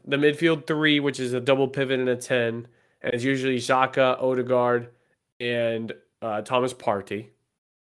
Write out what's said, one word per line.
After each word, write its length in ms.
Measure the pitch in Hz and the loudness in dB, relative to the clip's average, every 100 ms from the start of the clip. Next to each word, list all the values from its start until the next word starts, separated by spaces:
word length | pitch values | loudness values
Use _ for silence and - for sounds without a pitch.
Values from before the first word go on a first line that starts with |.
| - | -4
the 120 | 139 | 2
midfield 480 | 147 147 165 156 - | 2 4 2 0 -2
three, 340 | 156 151 147 | 0 2 2
which 200 | 143 135 | 0 -2
is 140 | 127 | -4
a 60 | 127 | -2
double 260 | 120 135 135 | 2 2 2
pivot 320 | 135 131 131 | 0 -2 0
and 100 | 127 | 0
a 60 | 123 | -2
ten. 520 | - 127 117 117 117 _ _ _ | -2 -2 -2 -4 -10 _ _ _
And 120 | - | -6
it's 100 | 120 | -2
usually 340 | 131 135 131 127 | 0 0 0 -2
Xhaka, 600 | 117 131 131 139 131 127 | 2 2 2 4 2 2
Odegaard, 680 | 131 127 120 123 123 120 120 _ _ _ _ - | 0 0 2 2 2 0 -2 _ _ _ _ -8
and, 520 | 120 120 117 113 113 - _ - | -4 -2 -2 -2 -6 -12 _ -10
uh, 200 | 113 107 | -6 -6
Thomas 320 | 104 127 127 | -2 0 0
Partey. 540 | - - 101 95 101 113 _ _ _ _ _ | -4 -4 -2 -4 -8 -10 _ _ _ _ _